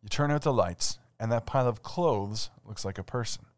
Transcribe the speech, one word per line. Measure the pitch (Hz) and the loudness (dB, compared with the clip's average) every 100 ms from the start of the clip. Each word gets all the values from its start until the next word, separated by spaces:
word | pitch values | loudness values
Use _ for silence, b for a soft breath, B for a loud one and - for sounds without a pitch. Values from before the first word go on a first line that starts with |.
You | 104 | -4
turn | - 147 | 0 2
out | 147 | 2
the | 151 | 2
lights | 123 90 87 - - _ _ | 4 2 2 -4 -4 _ _
and | 113 | 0
that | 117 - | 0 2
pile | 135 127 | 2 2
of | 113 | 0
clothes | - - 170 110 101 107 - - - | -6 0 2 2 0 -4 -6 -8 -14
looks | 107 98 | -8 -6
like | 98 | -6
a | |
person. | 98 123 117 - - | -4 -4 -4 -6 -12